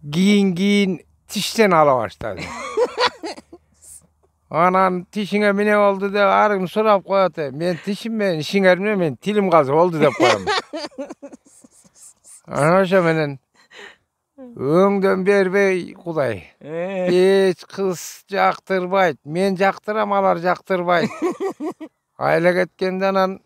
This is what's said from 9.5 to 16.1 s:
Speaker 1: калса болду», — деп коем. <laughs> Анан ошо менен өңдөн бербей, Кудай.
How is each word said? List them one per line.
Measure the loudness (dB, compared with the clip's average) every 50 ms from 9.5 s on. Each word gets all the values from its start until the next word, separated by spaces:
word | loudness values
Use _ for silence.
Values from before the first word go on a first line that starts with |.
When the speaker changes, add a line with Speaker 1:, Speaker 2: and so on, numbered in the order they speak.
Speaker 1:
калса | 4 4 4 4 2
болду», — | 2 2 2 2 2
деп | 2 2 2
коем. | 4 2 2 2 2 0
<laughs> | -4 -4 -4 -4 _ -12 -12 -12 -12 -12 -14 -14 -14 -14 _ -20 -20 -20 -20 _ _ _ -20 _ _ _ _ _ _ _ _ -20 -20 _ _ _ -20 -20 -20 _
Анан | -8 -4 0 2 2 4 2 2
ошо | 2 2 2 2
менен | 2 0 0 -2 -4 -6 -10 _ _ _ _ _ _ -20 -20 -20 -20 -20 _ _ _ _ _ _ _ _ _ -20 -8 -4
өңдөн | -2 0 2 4 4 4 4 2 2 2 0 0 0 2
бербей, | 2 4 4 2 2 2 2 2 2 2 -2 -4 -8 -14
Кудай. | -14 -12 -8